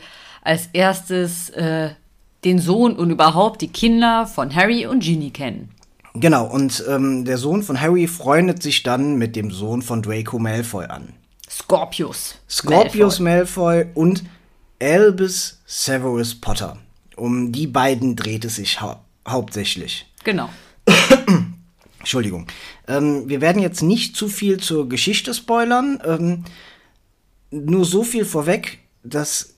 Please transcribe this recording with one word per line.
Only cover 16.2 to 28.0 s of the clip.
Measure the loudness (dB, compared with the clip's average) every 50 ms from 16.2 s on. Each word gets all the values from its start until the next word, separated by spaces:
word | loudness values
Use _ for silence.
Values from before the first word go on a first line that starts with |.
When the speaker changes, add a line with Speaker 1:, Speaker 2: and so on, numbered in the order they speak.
| -2 -2 -6
Speaker 2:
Potter. | -6 -4 -2 -2 -2 -4 -6 -10 -14 -20 -20 _ _ _ _ _ -6
Um | -2 -2 0 0 -2 -2
die | -4 -4 -4 -2
beiden | 0 2 2 2 2 2 0 -2 -2
dreht | -2 -4 -4 -4 -6 -6
es | -6 -8
sich | -6 -4 -4 -4 -4
hau-, | -6 -8 -10 -12 _ _ _ _ -10 -6
hauptsächlich. | -4 -4 -4 -4 -6 -6 -6 -6 -6 -6 -8 -10 -10 -12 -12 _ _ -10 -6
Speaker 1:
Genau. | -4 -4 -4 -4 -8 -12 -16 -20 -20 _ _ _ 4
Speaker 2:
<coughs> | 4 4 6 6 6 6 6 4 2 2 2 -2 -8 -14 -20 _ _ _ _ _ _ -12
Entschuldigung. | -8 -4 -2 -2 -2 -2 -4 -8 -10 -14 -16 -18 -18 -20 -20 -16 _ -4
Ähm, | -2 0 0 0 0 -2 -2 -4
wir | -2 0
werden | 2 2 2 2
jetzt | 2 0 0 0
nicht | 2 2 2 2 0 -4 -6
zu | -6 -6 -6
viel | -4 -2 0 0 0 0
zur | -2 -2 -2 -2 -2 -2
Geschichte | -2 -2 0 0 0 -2 -2 -4 -6
spoilern. | -6 -2 0 0 2 2 2 2 2 2 0 -2 -4 -2
Ähm, | -2 -2 0 0 0 -2 -2 -6 -12 -18 -20 -20 -20 -20 _ _ _ _ _ _ _ _ _ _ _ _ _ _ _
nur | -10 -6 -2 0 2 2 2
so | 2 2 0